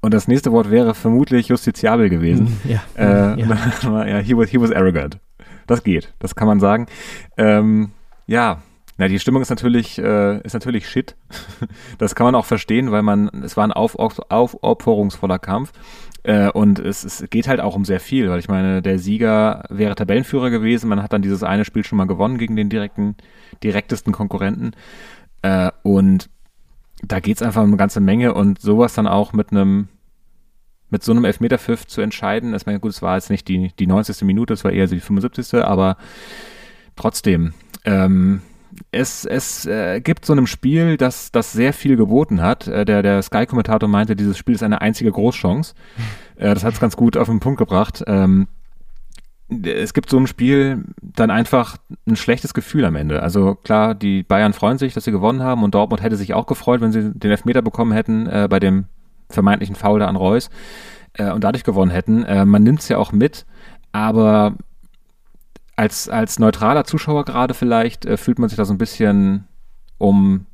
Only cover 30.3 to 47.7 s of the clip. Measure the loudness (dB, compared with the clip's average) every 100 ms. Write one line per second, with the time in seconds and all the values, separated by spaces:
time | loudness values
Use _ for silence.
30.3 | _ _ _ _ _ _ -6 0 2 2
31.3 | 0 0 -2 -2 -6 -6 -6 -6 -4 -4
32.3 | -4 -4 -6 -6 -6 -6 -6 -4 -4 -2
33.3 | -6 -2 -4 -4 -2 0 0 0 -2 0
34.3 | 0 0 -2 -2 0 0 -2 -2 -2 -2
35.3 | -6 -2 0 0 2 0 -2 -10 -20 -20
36.3 | -20 -20 -20 -20 -20 -20 -6 -6 -2 0
37.3 | 2 0 -4 _ -10 -2 2 4 4 2
38.3 | 0 -4 -20 _ -20 -10 -6 -6 -6 -6
39.3 | -6 -6 -10 -6 -4 -4 -4 -2 -4 2
40.3 | 2 2 0 0 2 2 2 0 -2 -4
41.3 | -2 -2 0 0 0 2 2 4 4 2
42.3 | 2 0 0 -4 -4 2 2 2 0 0
43.3 | -2 -2 -2 0 0 2 2 0 0 -2
44.3 | -2 -2 0 0 0 0 0 -2 2 0
45.3 | 0 -2 -2 -4 -10 -20 -12 -12 -12 -20
46.3 | -4 0 0 0 0 -2 2 2 2 0
47.3 | 0 0 -2 0